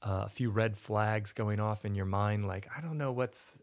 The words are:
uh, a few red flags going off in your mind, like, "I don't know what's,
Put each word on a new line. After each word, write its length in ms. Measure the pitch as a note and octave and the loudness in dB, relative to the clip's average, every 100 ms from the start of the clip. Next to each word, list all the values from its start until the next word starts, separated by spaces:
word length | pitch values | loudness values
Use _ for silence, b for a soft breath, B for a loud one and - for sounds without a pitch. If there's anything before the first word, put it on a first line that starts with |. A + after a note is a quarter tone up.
uh, 220 | G#2 F#2+ G#2 | -2 0 0
a 20 | |
few 220 | - A#2+ | 0 2
red 260 | G#2+ A2 G#2 | 4 2 0
flags 560 | - G#2+ G#2+ G#2+ G#2 | 0 2 4 2 -2
going 260 | - G#2+ G#2 | -2 0 2
off 280 | G#2+ G#2+ G#2 | 0 0 -2
in 80 | |
your 100 | G2+ | -2
mind, 420 | F#2+ G2 G#2 G#2 G2+ | 0 2 2 2 0
like, 220 | F#2 - - | -4 -6 -8
"I 60 | |
don't 160 | D#3+ D3+ | -6 -2
know 140 | C3+ | -2
what's, 460 | B2 B2 - - - | 0 -2 -4 -10 -14